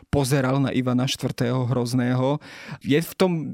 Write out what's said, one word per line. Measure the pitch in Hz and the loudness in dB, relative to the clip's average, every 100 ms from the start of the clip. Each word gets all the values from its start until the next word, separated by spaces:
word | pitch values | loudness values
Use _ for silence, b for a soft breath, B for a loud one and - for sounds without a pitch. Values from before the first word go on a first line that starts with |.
| B | B
pozeral | 143 127 143 127 139 | 0 2 2 2 2
na | 131 | 2
Ivana | 127 127 123 131 | 0 0 0 0
štvrtého | - 123 - 120 127 123 | -2 -4 -2 -2 0 0
Hrozného. | 127 120 127 123 127 131 151 B B B B 101 | 0 0 0 0 2 0 -2 B B B B 0
Je | 147 | 0
v | 170 - | 0 0
tom | 185 165 135 | 2 2 -4